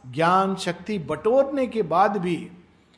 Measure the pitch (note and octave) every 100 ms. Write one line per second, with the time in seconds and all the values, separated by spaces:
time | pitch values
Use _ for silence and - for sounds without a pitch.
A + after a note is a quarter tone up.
0 | B2+ B2+ E3 F#3 F#3+ F#3+ - F3 - G#3
1 | C#3 D3+ G#3+ B3+ C4+ C#4+ B3 A3 E3+ E3
2 | G#3 G#3 F3+ E3 - - - _ _